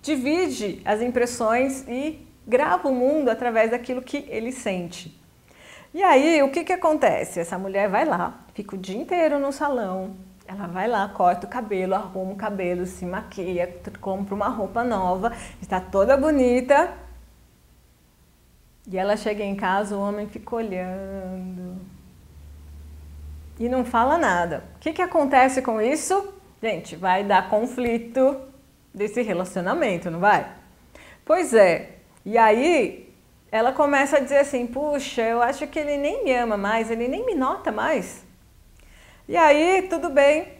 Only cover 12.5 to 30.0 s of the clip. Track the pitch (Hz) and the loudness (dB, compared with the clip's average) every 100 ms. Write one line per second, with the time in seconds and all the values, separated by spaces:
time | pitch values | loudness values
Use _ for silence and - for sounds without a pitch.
12.5 | 196 180 180 180 - 180 190 - - 180 | -4 -4 -4 -6 -8 -8 -8 -10 -10 -6
13.5 | 175 175 180 - - - 190 196 202 202 | -4 -4 -6 -16 -12 -8 -6 -6 -4 -4
14.5 | 226 190 233 247 208 185 185 226 - - | -4 -4 -4 -2 0 0 0 -2 -6 -16
15.5 | - - 185 180 196 214 269 302 294 247 | -16 -6 -6 -2 2 6 6 6 4 4
16.5 | 247 254 277 302 - - - - _ _ | 4 6 4 4 -2 -18 -20 -20 _ _
17.5 | _ _ _ _ _ _ _ _ _ _ | _ _ _ _ _ _ _ _ _ _
18.5 | _ _ _ - 185 196 214 220 208 202 | _ _ _ -10 -4 -2 -2 -2 -4 -4
19.5 | 196 196 196 208 202 202 208 208 226 - | -4 0 0 -2 -4 -4 -6 -8 -12 -8
20.5 | 233 226 185 180 190 190 196 185 185 185 | -6 -6 -6 -8 -8 -10 -10 -10 -10 -10
21.5 | 185 180 185 185 - - - - - - | -12 -12 -14 -16 -20 -20 -20 -20 -20 -20
22.5 | - - - - - - - - - - | -20 -20 -18 -18 -20 -20 -18 -16 -16 -18
23.5 | - 233 254 247 233 247 330 277 180 170 | -6 -2 -2 0 2 2 4 2 2 0
24.5 | - - - 311 320 359 349 277 269 262 | -4 -10 -8 -6 -2 0 2 4 6 6
25.5 | 269 262 220 220 302 - 381 403 - - | 4 -2 0 0 0 0 -2 -2 -14 -20
26.5 | _ 226 175 - 165 185 190 202 190 190 | _ -6 -4 -8 -4 0 0 4 2 4
27.5 | 214 240 247 240 233 233 262 262 269 - | 0 0 -2 -2 -2 -2 4 4 2 -8
28.5 | - _ _ _ 196 202 233 220 175 180 | -20 _ _ _ -6 -4 -2 -2 -2 -4
29.5 | 185 180 294 269 170 | -4 -2 0 0 -2